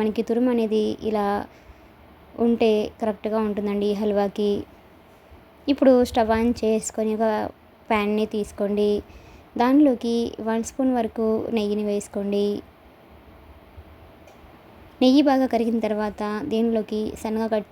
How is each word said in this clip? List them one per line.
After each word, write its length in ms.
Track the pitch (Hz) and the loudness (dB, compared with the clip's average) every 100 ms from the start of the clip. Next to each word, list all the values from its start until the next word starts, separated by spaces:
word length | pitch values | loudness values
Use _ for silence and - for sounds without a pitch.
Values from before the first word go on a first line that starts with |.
మనకి 220 | 214 208 220 | 0 -2 -2
తురుము 200 | 233 254 240 | 0 2 2
అనేది 300 | 220 214 214 - 220 | 0 0 0 -2 -4
ఇలా 160 | 214 202 202 - - - - - - - - - - 233 | -2 0 -2 -6 -14 -20 -20 -20 -20 -20 -20 -18 -2 0
ఉంటే 240 | 233 226 214 214 - | 4 4 2 0 -4
కరెక్ట్గా 380 | 226 208 220 220 214 | -6 -4 -4 -2 -2
ఉంటుందండి 400 | 208 208 202 208 | -2 -2 -2 0
ఈ 60 | 202 | 0
హల్వాకి. 480 | 214 202 202 202 208 202 - - - - - - - - - - - | 0 0 0 0 -2 -2 -6 -18 -20 -20 -20 -20 -20 -20 -20 -12 -4
ఇప్పుడు 220 | 277 269 254 247 | 4 6 6 4
స్టవ్ 220 | 254 220 220 | 0 0 2
ఆన్ 160 | 233 233 | 0 0
చేసుకొని 500 | 220 220 - - 220 214 | 0 0 -2 -4 -4 0
ఒక 80 | 226 214 208 - - - - | 0 -2 -6 -10 -20 -18 -2
ప్యాన్ని 340 | 220 208 214 214 | 0 0 0 -2
తీసుకోండి. 580 | 220 202 - 202 208 208 208 - - - - - - | -4 -6 -4 -2 0 0 0 -4 -20 -20 -20 -12 -2
దానిలోకి 540 | 247 277 294 233 233 233 233 - 220 | 4 6 4 2 -2 -2 -2 -4 -4
వన్ 160 | 226 226 | -4 -4
స్పూన్ 260 | - 262 247 | -2 -2 0
వరకు 300 | 220 - 220 220 - 226 | -2 -2 -2 -2 -2 -2
నెయ్యిని 280 | 208 208 208 | -2 -2 -2
వేసుకోండి. 580 | 202 - 208 202 202 202 208 - - - - - - - - - - - - - - - - - - - - - - - - | -4 -4 -6 -2 0 0 -2 -10 -20 -20 -20 -20 -20 -20 -20 -20 -20 -20 -20 -20 -20 -20 -20 -20 -20 -20 -20 -20 -20 -16 2
నెయ్యి 200 | 254 269 285 | 6 6 6
బాగా 180 | 269 262 | 4 2
కరిగిన 280 | 226 233 226 214 | 0 0 0 0
తర్వాత 360 | 214 214 202 208 214 - | -2 -4 -4 -6 -6 -4
దీనిలోకి 480 | 220 233 226 208 214 214 - | 0 0 0 -2 -4 -6 -6
సన్నగా 260 | 226 220 226 | -6 -4 -2
కట్ 160 | 220 202 | -2 -4